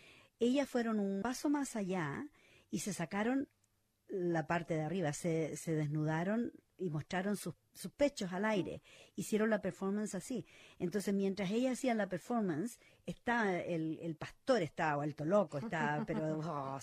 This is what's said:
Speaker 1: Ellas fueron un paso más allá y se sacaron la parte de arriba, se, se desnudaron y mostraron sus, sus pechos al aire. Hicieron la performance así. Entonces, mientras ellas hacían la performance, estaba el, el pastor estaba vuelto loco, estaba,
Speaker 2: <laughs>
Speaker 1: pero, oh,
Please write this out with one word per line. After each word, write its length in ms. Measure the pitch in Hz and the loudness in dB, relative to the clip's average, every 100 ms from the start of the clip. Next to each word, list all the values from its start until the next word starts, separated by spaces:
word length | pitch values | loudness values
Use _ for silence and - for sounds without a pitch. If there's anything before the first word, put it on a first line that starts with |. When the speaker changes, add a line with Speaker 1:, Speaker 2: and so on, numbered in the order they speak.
| - - - - | -20 -20 -12 0
Speaker 1:
Ellas 300 | 240 277 269 | 2 4 2
fueron 300 | 247 226 214 | 0 2 2
un 220 | 196 196 | 0 0
paso 280 | 233 254 302 | -2 0 2
más 260 | 285 269 220 | 2 0 -2
allá 520 | 185 185 151 139 294 _ - - - | -2 0 -2 -4 -8 _ -20 -20 -6
y 100 | 185 | -4
se 140 | - | -4
sacaron 540 | 175 165 202 226 269 285 _ _ _ _ _ - | -4 -2 0 2 0 -2 _ _ _ _ _ -8
la 380 | 196 175 165 151 | -2 0 2 2
parte 300 | 175 170 160 | 0 0 -2
de 60 | |
arriba, 300 | 156 190 151 | 0 0 0
se, 440 | 147 175 160 151 151 | 0 0 0 0 -4
se 160 | - | -2
desnudaron 800 | 156 147 151 151 156 180 226 233 - _ - | 0 2 0 2 0 0 0 -2 -6 _ -6
y 120 | 180 | -4
mostraron 480 | 151 - 180 196 202 | -4 -4 -2 0 -2
sus, 160 | 175 - _ | -4 -10 _
sus 180 | - 190 | -14 -6
pechos 420 | - 285 - 185 | 2 2 2 -4
al 120 | 180 214 | 0 0
aire. 360 | 208 156 - - - - - | 0 0 -6 -14 -20 -14 -8
Hicieron 340 | 170 214 220 | 0 2 4
la 120 | 208 | 2
performance 540 | 190 - 196 208 214 185 | 0 -2 -2 0 -2 -4
así. 300 | - 240 - - - - | -4 -6 -6 -14 -18 -4
Entonces, 340 | 175 202 196 | -2 0 0
mientras 360 | 196 196 190 185 | 2 2 2 0
ellas 220 | 226 254 | 2 2
hacían 240 | 240 262 226 | 2 2 2
la 100 | 190 | 0
performance, 680 | 180 - 240 196 147 226 - - - - | -2 -2 0 2 0 -2 -6 -20 -14 -10
estaba 520 | - - 233 202 175 | -6 0 2 2 0
el, 380 | - 170 160 156 | 0 0 -2 -2
el 140 | 170 151 | -6 -6
pastor 460 | - - - 240 | -10 -4 2 2
estaba 360 | 156 - 160 147 | 2 0 0 2
vuelto 280 | 151 143 151 | 0 -2 2
loco, 320 | 208 170 147 | 4 4 -2
estaba, 480 | 160 165 147 151 156 | -2 0 0 0 -2
Speaker 2:
<laughs> 20 | |
Speaker 1:
pero, 320 | 165 156 156 | -2 0 -2
oh, 400 | 160 147 135 135 | -2 -4 -4 -6